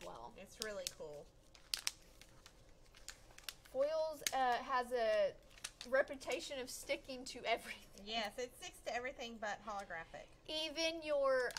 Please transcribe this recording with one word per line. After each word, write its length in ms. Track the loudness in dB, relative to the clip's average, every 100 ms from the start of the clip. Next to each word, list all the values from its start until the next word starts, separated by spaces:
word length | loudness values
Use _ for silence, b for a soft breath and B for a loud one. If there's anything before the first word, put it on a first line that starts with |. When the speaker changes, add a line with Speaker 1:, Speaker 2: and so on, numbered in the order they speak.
Speaker 1:
well. 280 | -10 -8 -10 -12
Speaker 2:
It's 200 | -16 -4
really 220 | -4 -2 -4 -4
cool. 260 | -8 -8 -12 -18 -20 -20 -6 -2 -2 -6 -18 -20 -20 -18 -20 -20 -20 -20 -20 -16 -14 -16 -16 -12 -12 -12 -6
Speaker 1:
Foils, 500 | 2 4 6 2 2 0
uh, 200 | 4 4 4
has 280 | 4 2 2
a 400 | 2 4 4 4 0 -14 -12 -12 -10 4
reputation 680 | 4 4 0 -2 -2 -2 -4
of 100 | -4
sticking 540 | -6 -2 -4 -2 -8 -6
to 180 | -4
everything. 640 | 2 2 0 -10 -12 -14 -4
Speaker 2:
Yes, 260 | 0 0 -2
it 120 | -6 -6
sticks 240 | -12 -8 -2
to 80 |
everything 420 | -2 -2 -4 -8 -4
but 200 | -4 -4 -4
holographic. 600 | -6 -4 -6 -8 -12 -14 -16 -4
Speaker 1:
Even 540 | -2 0 2 0 0
your, 480 | 2 4 6 6 4